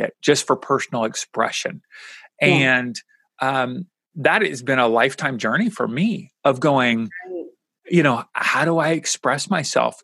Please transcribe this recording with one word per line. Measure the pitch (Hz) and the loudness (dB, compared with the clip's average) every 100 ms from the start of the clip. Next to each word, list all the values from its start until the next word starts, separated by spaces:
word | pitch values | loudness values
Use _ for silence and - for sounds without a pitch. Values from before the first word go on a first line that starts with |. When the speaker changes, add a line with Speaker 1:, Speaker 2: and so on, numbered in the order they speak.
Speaker 1:
it, | - - | 0 -2
just | - 147 - | 2 2 2
for | 143 | 0
personal | - 135 - 120 | 0 -2 -2 -4
expression." | 110 - - - 113 - - - _ - - - - - | -4 -4 -8 -2 -2 -2 -8 -10 _ -20 -20 -20 -16 -2
Speaker 2:
Yeah. | 143 | 2
Speaker 1:
And, | 139 135 127 123 110 - _ _ - | 4 4 2 -2 -8 -14 _ _ -6
um, | 131 135 123 123 180 _ _ 165 | -2 0 -2 -6 -12 _ _ -2
that | 143 196 | 2 2
has | 185 139 | 0 -4
been | 123 131 | -2 2
a | 120 | 4
lifetime | 113 131 - 151 120 | 4 2 0 -6 -4
journey | 110 139 226 | -2 0 0
for | - 117 | -2 -4
me | 123 214 - - _ | 0 0 -2 -8 _
of | 143 127 | 0 2
going, | 151 135 123 113 110 - 185 | 2 4 2 0 -2 -8 -12
Speaker 2:
Right. | 180 - _ _ _ - | -12 -12 _ _ _ 0
Speaker 1:
you | 175 | 4
know, | 147 117 - | 4 2 -4
"How | - - 131 160 | -4 -2 0 0
do | 165 | 0
I | 151 | 0
express | 160 - - 127 139 - | 0 -2 -4 -2 -2 -2
myself | 180 135 127 120 - | -2 0 0 0 -2